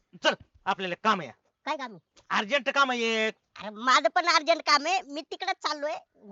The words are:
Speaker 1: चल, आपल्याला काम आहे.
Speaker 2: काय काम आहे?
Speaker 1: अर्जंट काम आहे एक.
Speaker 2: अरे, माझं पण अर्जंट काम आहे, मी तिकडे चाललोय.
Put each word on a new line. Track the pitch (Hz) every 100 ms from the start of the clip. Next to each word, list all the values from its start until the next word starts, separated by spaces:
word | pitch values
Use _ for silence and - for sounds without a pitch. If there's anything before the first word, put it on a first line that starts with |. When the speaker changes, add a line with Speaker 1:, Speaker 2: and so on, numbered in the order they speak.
| _ 180
Speaker 1:
चल, | 311 226 - _ 185
आपल्याला | 190 190 175
काम | 220 196
आहे. | 135 - _ _ -
Speaker 2:
काय | 302
काम | 247
आहे? | 180 _ _ -
Speaker 1:
अर्जंट | 196 208 277 262
काम | 277 269
आहे | 240 226 226 220
एक. | - _ -
Speaker 2:
अरे, | 190
माझं | 214 247 277 302 370
पण | 339
अर्जंट | 330 294 320
काम | 302 285 294
आहे, | 370
मी | 277 285
तिकडे | 294 359 359
चाललोय. | 370 339 302 294 339 _ _ 214